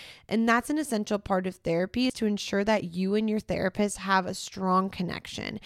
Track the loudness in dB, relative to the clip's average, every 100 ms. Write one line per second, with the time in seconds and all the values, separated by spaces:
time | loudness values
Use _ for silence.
0 | -18 -18 -2 2 4 4 2 -2 0 -2
1 | 0 -2 0 0 0 -4 -2 0 0 2
2 | 0 2 0 0 0 0 2 2 0 -2
3 | 0 2 2 0 -2 -2 0 2 0 0
4 | 2 2 2 -4 -8 -4 2 2 2 -2
5 | -4 -6 -10 -8 -8 -10